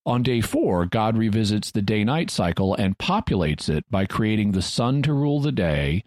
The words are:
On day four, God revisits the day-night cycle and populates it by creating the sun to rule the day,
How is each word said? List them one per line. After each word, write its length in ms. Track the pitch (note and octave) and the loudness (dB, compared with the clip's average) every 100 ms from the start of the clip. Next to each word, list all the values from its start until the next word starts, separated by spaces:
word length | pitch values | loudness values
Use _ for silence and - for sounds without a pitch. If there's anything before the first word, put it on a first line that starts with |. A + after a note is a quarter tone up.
On 200 | - B2 | -2 0
day 160 | B2 A#2+ | 2 0
four, 440 | G#2 D4 E4+ F2+ | 0 0 2 2
God 320 | F2 A2+ A2 A2+ | 2 0 2 2
revisits 540 | A2 A2 G#2 G#2+ - | 2 2 2 0 -2
the 100 | A2 | -4
day-night 480 | G2 G#2+ G#2+ D#3 F3+ | 0 0 0 0 -2
cycle 460 | - F2+ F2+ G2 | -2 0 2 0
and 240 | - F#2+ F#2+ | 0 0 -2
populates 720 | - G3+ - G#2+ D#2 D2+ - | -2 -2 0 0 0 -2 -2
it 160 | D#2 - | -4 -2
by 160 | G2 | -2
creating 460 | F#2+ - G#2+ G#2+ G#2 | -2 0 0 2 2
the 100 | F#2+ | 0
sun 400 | F#2 - A#2+ C#3+ | -2 -2 0 0
to 100 | C#3 | 0
rule 280 | C#3+ D3 D3 | 0 0 0
the 120 | D3 | -2
day, 500 | B2+ E2+ D2 C#2+ F2 | 0 0 0 0 -2